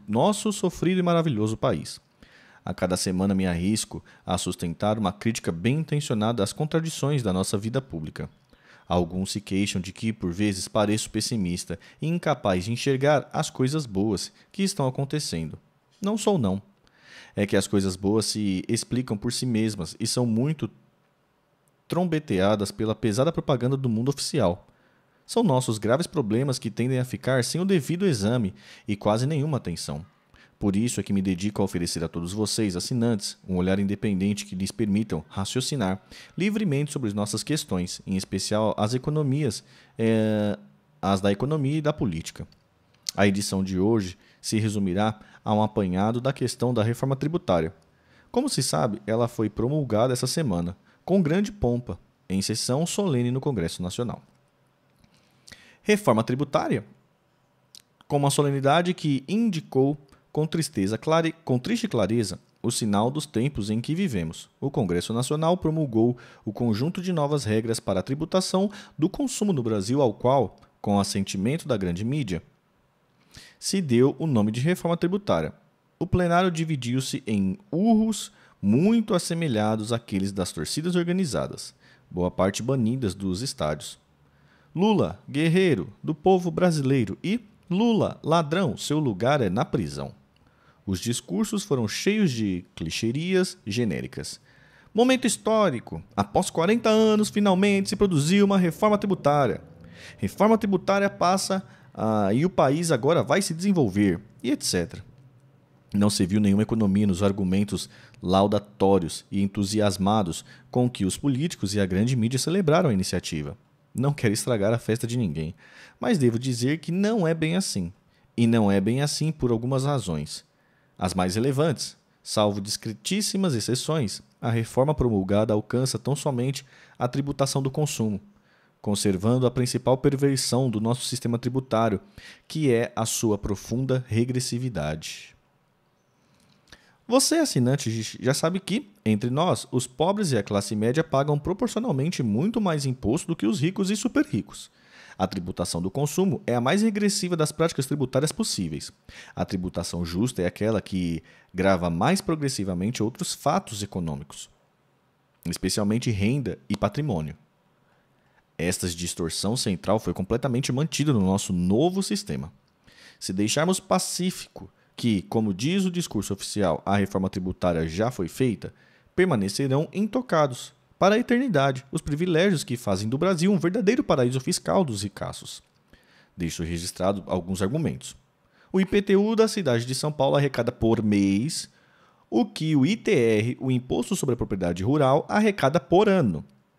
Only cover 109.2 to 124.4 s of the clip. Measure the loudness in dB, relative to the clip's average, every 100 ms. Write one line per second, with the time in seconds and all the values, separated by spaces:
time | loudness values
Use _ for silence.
109.2 | -6 -2 -2 0 -2 2 0 2 2 2
110.2 | 0 -4 -12 -20 -4 0 0 0 -2 0
111.2 | -2 0 -2 -4 -2 0 0 2 2 2
112.2 | 0 0 0 0 2 2 2 0 0 -4
113.2 | -4 -6 -6 -12 _ _ _ -2 -2 0
114.2 | 0 0 0 0 2 0 0 -2 -2 -2
115.2 | -2 -4 -6 -10 -20 -20 -20 _ 0 2
116.2 | 2 2 -2 -2 -2 -2 -4 -2 0 2
117.2 | 0 0 0 0 -2 -4 -6 -10 _ _
118.2 | _ 2 4 4 4 4 2 0 0 -2
119.2 | -4 0 0 0 0 -2 0 -2 -2 -6
120.2 | -6 -12 -18 _ _ _ _ -6 -2 0
121.2 | 0 0 0 2 0 0 -6 -12 _ _
122.2 | -4 2 2 2 -4 -6 -8 -8 -4 -2
123.2 | -2 0 0 0 0 -2 0 -2 -2 -6
124.2 | -14 _